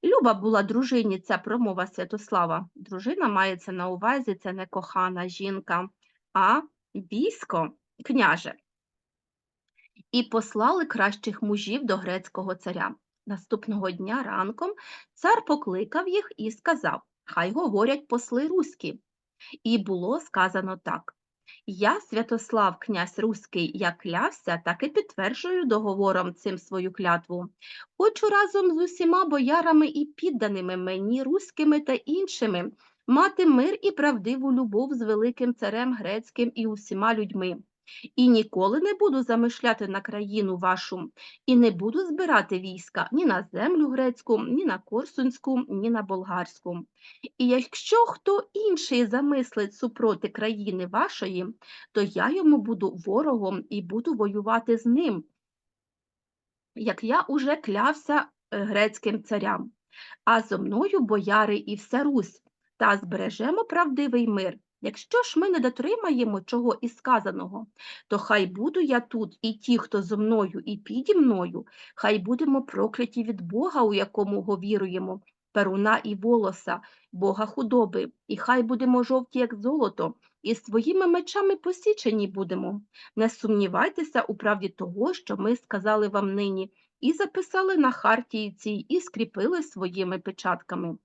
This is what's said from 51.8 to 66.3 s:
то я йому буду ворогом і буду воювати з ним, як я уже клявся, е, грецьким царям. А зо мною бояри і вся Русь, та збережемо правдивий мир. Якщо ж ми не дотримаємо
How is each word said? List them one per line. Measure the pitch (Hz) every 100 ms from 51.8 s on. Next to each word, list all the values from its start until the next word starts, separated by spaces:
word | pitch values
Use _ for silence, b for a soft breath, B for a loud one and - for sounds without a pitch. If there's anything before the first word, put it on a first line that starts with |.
| B
то | -
я | 202 185 202
йому | 349 320 285
буду | 208 208 190 180 180
ворогом | 208 302 247 190 190 -
і | 208
буду | 175 208 277
воювати | 254 208 202 202 226 226 226
з | 233
ним, | 247 339 185 - _ _ _ _ _ _ _ _ _ _ _ _ _ _
як | - 220 190
я | 226 302
уже | 359 277 262 302
клявся, | 262 202 247 302 - 294 - _ _
е, | 208
грецьким | 202 202 214 208 214 208
царям. | - 208 196 196 - _ _ B B B
А | - 226
зо | 214 190
мною | 196 202 392 392
бояри | 220 214 190 208 208 208
і | -
вся | 208 - 247
Русь, | 285 269 170 _ _ _ _ _
та | 220 202
збережемо | 175 185 190 - 233 381
правдивий | 466 339 339 262 285 240 226
мир. | 202 190 - _ _ -
Якщо | - - 480
ж | 480 320
ми | 392
не | 349
дотримаємо | 247 254 262 466 403 254 233